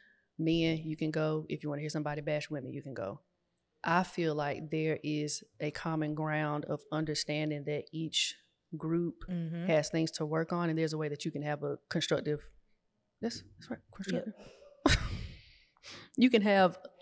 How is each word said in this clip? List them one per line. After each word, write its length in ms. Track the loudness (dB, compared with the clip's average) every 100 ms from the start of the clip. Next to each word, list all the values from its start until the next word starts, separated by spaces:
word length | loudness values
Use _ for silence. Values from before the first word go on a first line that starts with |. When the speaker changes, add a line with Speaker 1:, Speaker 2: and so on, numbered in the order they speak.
| _ _ _ -2
Speaker 1:
men, 400 | 2 4 2 0
you 120 | -2 -4
can 140 | -2
go. 360 | 0 0 0 -4
If 140 | -6
you 60 | -4
wanna 120 | -4
hear 80 | -4
somebody 300 | -4 -4 -4
bash 300 | -2 -2 -2
women, 220 | -6 -6
you 100 | -8
can 100 | -8
go. 260 | -6 -6 -8 _ _ _ _ _ _
I 180 | 0 2
feel 320 | 2 0 0
like 360 | 0 -2 -4 -4
there 280 | -2 0 0
is 380 | -2 -2 -2 -4 -6 -6
a 100 | -6
common 440 | -4 -2 0 0
ground 500 | -2 0 0 0 -2 -2
of 160 | -6 -4
understanding 720 | -4 -2 -2 -2 0 0 -2 -2
that 180 | -4 -4
each 420 | -6 -2 0 -2 -4 _ _ _ -6
group 480 | 0 0 0 -4 -6
Speaker 2:
Mm-hmm. 360 | -4 -4 -2 2
Speaker 1:
has 220 | 4 4
things 200 | 2 0
to 140 | 0 -2
work 260 | 0 0
on, 160 | 0 0
and 100 | 2
there's 140 | 0
a 60 | 0
way 100 | -4
that 160 | -4
you 60 | -4
can 120 | -4
have 200 | -2 -2
a 160 | -2 -4 -4
constructive, 600 | -2 2 2 2 -2 -4 -20 _ _ _ _ _ -6
that's, 200 | -6 -6 -12 -16
that's 120 | -12
right, 100 | -12 -12
constructive. 380 | -12 -4 -4 -4 -8 -14 -20 -20 0 4
Speaker 2:
Yep. 80 | 4
Speaker 1:
<laughs> 40 | 2 -4 -8 -12 -20 -20 _ _ -18 -18 -6 4
You 120 | 8
can 120 | 8
have 360 | 8 8 8 4 -14 -20